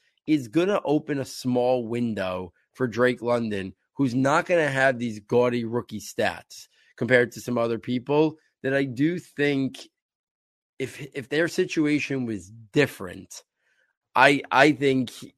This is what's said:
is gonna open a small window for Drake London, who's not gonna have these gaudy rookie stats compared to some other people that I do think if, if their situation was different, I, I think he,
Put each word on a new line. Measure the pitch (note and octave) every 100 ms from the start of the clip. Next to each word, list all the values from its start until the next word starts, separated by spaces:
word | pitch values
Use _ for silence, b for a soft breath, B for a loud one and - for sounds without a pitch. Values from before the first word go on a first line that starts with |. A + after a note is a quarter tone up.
| _ _ -
is | D#3 A#2+
gonna | D#3 F#3 G#3
open | - D3+ D3+ C#3+
a | B2+
small | - C3 B2 B2 B2+ A2+
window | A#2+ A#2+ G2+ F#2 F#2 F2+ - _
for | - C3
Drake | G#2+ B2 B2
London, | A#2+ A#2+ A2+ G2+ F#2+ - _
who's | - C#3
not | A#2+ C3+ D#3 E3+
gonna | F3 D3+
have | C3+ C3+ B2
these | A#2+ G#2+
gaudy | - A#2+ B2 A#2+
rookie | A#2 A#2+ A2 A2
stats | - - G#2 E2 - - - b b -
compared | A#2+ B2+ A#2+
to | A2
some | A2+ A#2+
other | A#2 A2+
people | - B2 B2 D3 D#3 D#3 b b
that | C3
I | C#3
do | C#3 A#2+ D3+ F3
think | - - C#3+ C#3 C3 - - _ _ _ _ _ _ _ _ -
if, | C3 - D3
if | - -
their | D3 E3
situation | - F3+ - D3 D3 - C3+ A#2+
was | G#2 F2+ A2+ A2
different, | D3 C#3 - F#2 F2+ F#2 - - _ _ _ _ _ _ -
I, | C3+ C#3+ -
I | B2 D3
think | B2 C#3 C3 A#2+
he, | - -